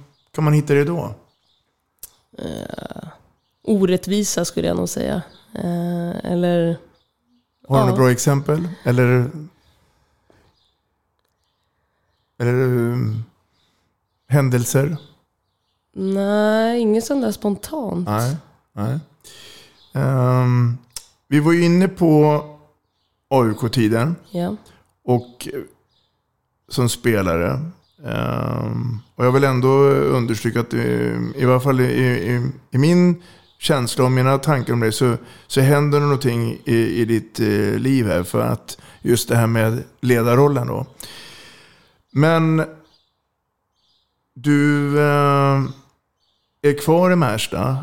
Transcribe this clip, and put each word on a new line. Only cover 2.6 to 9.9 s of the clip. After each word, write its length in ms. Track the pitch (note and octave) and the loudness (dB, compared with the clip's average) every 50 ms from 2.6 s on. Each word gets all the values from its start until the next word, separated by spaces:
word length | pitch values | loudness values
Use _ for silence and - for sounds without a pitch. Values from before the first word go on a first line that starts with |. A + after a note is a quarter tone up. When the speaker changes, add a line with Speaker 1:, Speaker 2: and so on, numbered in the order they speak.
| - - - - - - - - - D#3+ - _ _ _ _ _ _ _ _ _ _ | -12 -12 -14 -14 -14 -14 -16 -16 -18 -18 -20 _ _ _ _ _ _ _ _ _ _
Speaker 2:
orättvisa 840 | - A3 G3 F#3+ F3 F#3 F3+ - F3+ G3 G#3 G#3 - - - F3 | -2 0 2 2 2 0 0 -2 -2 -2 -2 -2 -2 -4 -4 -4
skulle 240 | - - F3 E3 E3+ | -4 -4 -4 -2 -2
jag 80 | F3 | -2
nog 120 | F3 F3+ F3 | -2 -4 -4
säga. 340 | - - - C2+ - F3 - - - - _ _ - | -4 -6 -4 -4 -4 -6 -6 -10 -18 -20 _ _ -12
Eh, 800 | - - F3 F3 E3+ F3 F3 F3 F3 E3+ F3 - - - - F3+ | -8 -6 -4 -4 -4 -4 -4 -4 -4 -6 -6 -8 -8 -6 -4 -2
eller, 340 | F3 F3 F3 F3 E3+ E3+ E3+ E3 - - _ _ _ _ _ _ _ _ _ _ _ _ _ _ _ _ - | -2 0 0 0 0 0 0 -2 -6 -10 _ _ _ _ _ _ _ _ _ _ _ _ _ _ _ _ -2
Speaker 1:
Har 80 | C3+ | 0
du 40 | C3+ | 2
Speaker 2:
ja. 60 | B2+ | 2
Speaker 1:
några 100 | B2+ A#2+ | 2 2
bra 140 | B2+ C3 B2+ | 4 4 2
exempel? 580 | B2 A#2 - D3+ C#3 C#3 C#3 - D3+ D#3+ F3 E3 F3+ - - | 2 2 0 0 0 0 0 -2 -2 -2 -2 -6 -10 -6 -2
Eller... 460 | C#3 B2 B2+ B2 A#2+ B2+ B2 A#2+ C#3+ E3 D#3 D3+ F3+ _ _ _ _ _ _ _ _ | 0 2 2 4 4 4 2 2 0 -4 -10 -16 -18 _ _ _ _ _ _ _ _